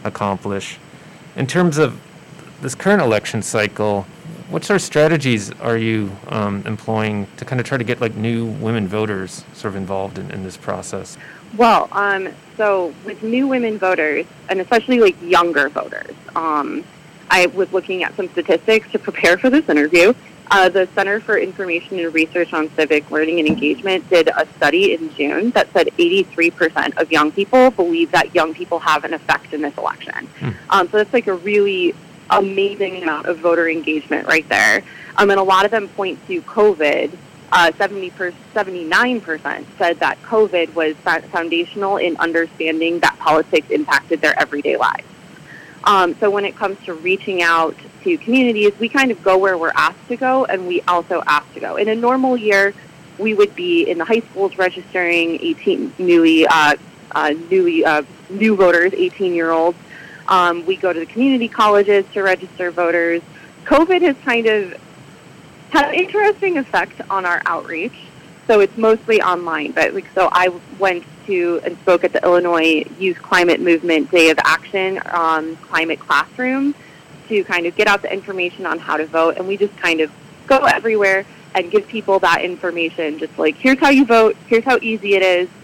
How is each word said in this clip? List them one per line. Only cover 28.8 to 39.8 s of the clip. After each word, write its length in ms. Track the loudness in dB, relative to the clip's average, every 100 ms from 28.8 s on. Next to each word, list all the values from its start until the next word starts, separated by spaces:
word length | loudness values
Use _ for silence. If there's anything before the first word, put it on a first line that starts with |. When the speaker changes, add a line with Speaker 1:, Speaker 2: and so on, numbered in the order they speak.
| 0 -2 -2
Speaker 2:
an 100 | -8
effect 400 | -4 -4 -4 -6
in 80 |
this 120 | -6 -4
election. 520 | -6 -8 -12 -14 -14 -10
Speaker 1:
Hmm. 100 | -10 -10 -2
Speaker 2:
Um, 180 | 0 2
so 80 | 0
that's, 140 | 0
like, 120 | 0 -2
a 80 |
really 640 | -4 -2 0 2 0 -2 -4 -14 -20 -2
amazing 720 | 0 0 0 -2 -2 -6 -4
amount 240 | -6 -6 -4
of 140 | -2
voter 280 | 0 2 0
engagement 600 | -2 -4 -6 -4 -6 -2
right 200 | -2 0
there. 360 | 0 2 2 -2 -20 -10 0
Um, 140 | 2
and 80 | 4
a 40 |
lot 220 | 4 4 4
of 60 |
them 160 | 0 -4
point 300 | -8 -6 -8 -8
to 160 | -8
covid. 680 | -6 2 2 4 2 0 -2 -6 -20 -20 0
Uh, 200 | 2 2 2
seventy 320 | -4 -4 -10
per-, 200 | -8 -8 -8 -8
seventy-nine 680 | -6 -4 -6 -2 0 0 -2
percent 440 | -4 -8 -6 -10 -12 -2